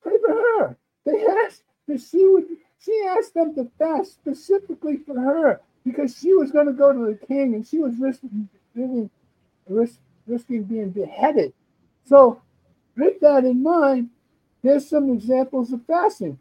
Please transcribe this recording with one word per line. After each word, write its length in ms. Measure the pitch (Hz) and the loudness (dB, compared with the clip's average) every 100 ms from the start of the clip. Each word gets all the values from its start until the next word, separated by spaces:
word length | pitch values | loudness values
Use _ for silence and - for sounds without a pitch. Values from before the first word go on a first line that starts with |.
Pray 160 | - 453 | 0 0
for 80 | 427 | 2
her." 440 | 440 480 440 - - _ _ | 2 2 2 -2 -6 _ _
They 200 | - 415 427 392 | -4 0 0 0
asked 180 | 415 - _ _ - | -2 -6 _ _ -10
that 140 | 277 | -10
she 260 | - 339 381 | -4 2 4
would, 200 | 381 320 339 _ _ | 4 0 -14 _ _
she 260 | - 440 392 | -6 -4 -2
asked 260 | 370 - | -2 -2
them 200 | 330 320 | -2 -2
to 160 | 302 240 _ | -2 -10 _
fast 340 | 320 302 381 | -4 -2 -6
specifically 880 | _ - - - 392 403 330 302 285 | _ -10 -10 -2 -2 -2 -10 -6 -8
for 200 | 302 254 | -8 -6
her 420 | 262 311 302 196 _ _ | -2 0 0 -2 _ _
because 320 | 254 254 277 - | -10 -6 -6 -4
she 180 | 302 | 2
was 180 | 381 277 | 2 2
gonna 200 | 294 294 | 0 0
go 200 | 262 277 | 2 2
to 140 | 269 226 | 2 -4
the 200 | 208 - | -6 -6
king 280 | 277 269 | -4 -2
and 120 | 214 226 | -4 -6
she 120 | 311 | -4
was 180 | 294 233 | -4 -4
risking, 500 | 269 247 262 202 202 _ _ | -6 -6 -10 -10 -12 _ _
risking, 360 | 233 254 254 214 _ _ _ _ _ _ | -10 -6 -6 -8 _ _ _ _ _ _
risk-, 320 | 202 233 _ _ _ - | -4 -4 _ _ _ -10
risking 380 | 240 - 233 | -10 -6 -8
being 260 | 202 226 202 | -6 -8 -8
beheaded. 640 | 190 190 - 294 285 143 _ _ _ _ _ | -8 -10 -2 0 0 -2 _ _ _ _ _
So 380 | _ 277 254 226 _ _ _ _ _ - | _ 6 8 4 _ _ _ _ _ -2
with 240 | 311 - | -2 4
that 240 | 294 285 | 4 4
in 180 | 254 254 | 2 0
mind, 480 | 294 349 285 262 240 _ _ _ _ _ | 0 2 2 0 -4 _ _ _ _ _
there's 260 | 254 285 285 | 2 2 2
some 220 | 302 277 | -2 0
examples 600 | 240 220 254 262 269 240 | -2 0 0 0 -4 -6
of 120 | 247 - | -8 -4
fasting. 520 | 330 359 - 175 135 | 0 0 -2 -10 -10